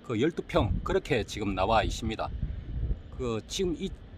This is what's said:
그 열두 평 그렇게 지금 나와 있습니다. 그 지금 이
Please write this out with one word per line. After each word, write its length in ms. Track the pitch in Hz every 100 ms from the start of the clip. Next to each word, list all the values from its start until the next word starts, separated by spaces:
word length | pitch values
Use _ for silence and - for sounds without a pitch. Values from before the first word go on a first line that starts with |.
그 180 | - 113
열두 220 | 151 - -
평 320 | 170 98 90
그렇게 400 | - 185 - 123
지금 320 | 98 104 104
나와 300 | 92 98 110
있습니다. 440 | 95 - 110 110 - - - - - - - - - -
그 240 | 123 110 -
지금 300 | - 185 151
이 120 | 190 - -